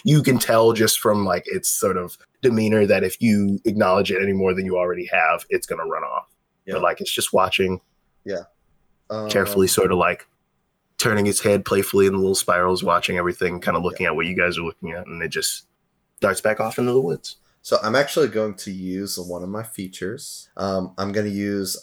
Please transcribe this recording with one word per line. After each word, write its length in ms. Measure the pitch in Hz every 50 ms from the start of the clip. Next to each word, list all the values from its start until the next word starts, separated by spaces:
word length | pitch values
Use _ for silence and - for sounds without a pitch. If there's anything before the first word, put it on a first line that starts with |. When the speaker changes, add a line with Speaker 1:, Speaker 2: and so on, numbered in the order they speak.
| -
Speaker 1:
you 180 | 135 151 151
can 160 | 143 143 127 117
tell 340 | - - 113 113 113 113
just 280 | 113 107 113 110 - -
from, 240 | - 113 104 104 101
like, 200 | 92 87 90 -
its 220 | - 95 92 - -
sort 280 | - - 110 98 92
of 200 | 92 90 - - - _ _ _ _
demeanor 440 | - 127 117 110 110 110 110 107 104
that 160 | 101 101 95
if 180 | 95 92 - -
you 400 | 120 113 104 101 101 98 98 98 -
acknowledge 460 | 113 101 107 101 92 92 101 95 101
it 100 | 95 95
any 100 | 98 101
more 220 | 95 95 95 92 90
than 100 | 95 95
you 140 | 95 95 90
already 280 | 90 90 87 90 87
have, 380 | - 98 90 82 80 85 87 - -
it's 160 | 98 92 -
gonna 180 | - 82 82 80
run 200 | 80 80 78 76
off. 240 | - 64 - - _ _ _ _ _ _ _ _
Speaker 2:
Yeah. 100 | 95 98
Speaker 1:
But, 80 | 110
like, 180 | 90 85 80 -
it's 120 | 95 -
just 200 | - - - -
watching 480 | - 95 92 92 - - 95 92 92 92 - _ _ _ _ _ _ _ _
Speaker 2:
Yeah. 200 | 98 95 85 87 - _ _ _ _ _ _ _ _ _ _ _ -
Um, 180 | 107 110 107 107
Speaker 1:
carefully, 360 | - 101 95 101 101 98 95
sort 240 | 90 - 104 95 92
of, 80 | 92 90
like, 280 | 85 87 90 - - _ _ _ _ _ _ _ _ _ _ _ _ _ _
turning 300 | - - 120 107 104 101
its 140 | 104 98 -
head 240 | - 107 101 101 98
playfully 420 | - 104 98 98 - - 101 98
in 60 | 98
the 60 | 95 95
little 160 | 95 95 95
spirals, 500 | - - - 87 90 90 92 92 90 92
watching 320 | 90 85 87 - - 92 90
everything, 420 | 87 87 87 - 92 87 90 87
kinda 200 | - 101 87 82
Speaker 2:
Yeah. 40 | 87
Speaker 1:
looking 220 | 87 - - 92
at 80 | 82 78
what 120 | 80 82
you 80 | 87 92
guys 200 | 92 87 90 85 85
are 40 |
looking 300 | 85 82 - _ 92 82
at, 140 | 85 87 -
and 160 | - 82 82
it 60 | 82 78
just 360 | 78 80 76 - - - - _ _ _ _ _ _ _ _ _ _ -
darts 200 | 104 98 95 -
back 200 | - 107 107 -
off 180 | 110 113 - -
into 140 | 123 123
the 80 | 123 131
woods. 360 | - 85 76 - - - - _ _ _ _ _
Speaker 2:
So 160 | - - 127 -
I'm 120 | 107 110 113
actually 340 | 135 139 - - 175 147 113
going 260 | 104 107 107 107 98
to 160 | - - 104
use 480 | 95 95 92 92 92 95 101 95 - 95
one 240 | 87 87 87 87
of 60 | 90 95
my 120 | 101 107
features. 840 | 113 113 - - 95 92 - - 90 95 120 147 - - - - - _ _
Um, 360 | - 92 98 95 95 92 92 -
I'm 160 | - 98 101
gonna 160 | 101 107 104 104
use, 480 | 98 101 101 101 101 98 95 90 - -